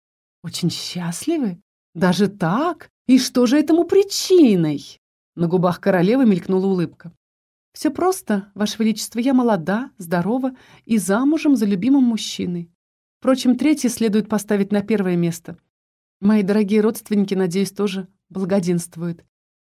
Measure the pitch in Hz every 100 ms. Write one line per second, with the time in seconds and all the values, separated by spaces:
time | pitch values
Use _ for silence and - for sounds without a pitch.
0 | _ _ _ _ 170 - 170 - - 180
1 | 170 170 - 330 226 175 _ _ _ 170
2 | 180 170 202 202 165 208 339 339 - _
3 | - 254 254 254 247 294 302 330 339 392
4 | 403 - - 370 262 185 156 147 - -
5 | _ _ _ - 170 180 175 170 196 190
6 | 185 262 240 180 - 185 190 185 160 -
7 | 170 - _ _ _ _ _ - 311 302
8 | 349 370 - 202 190 196 208 - 220 220
9 | - 226 247 254 240 202 156 208 277 -
10 | 170 175 180 254 254 262 _ - - 220
11 | 170 202 269 311 302 254 208 202 233 277
12 | 247 220 - - 185 175 170 _ _ _
13 | _ _ 247 262 254 247 285 294 240 -
14 | 226 214 - 208 - 208 202 208 202 214
15 | 185 175 170 165 - 170 _ _ _ _
16 | _ _ 202 214 190 208 196 214 214 233
17 | - 208 196 190 185 180 190 - 208 190
18 | 185 _ _ 190 185 196 175 175 - 160
19 | 170 165 _ _ _ _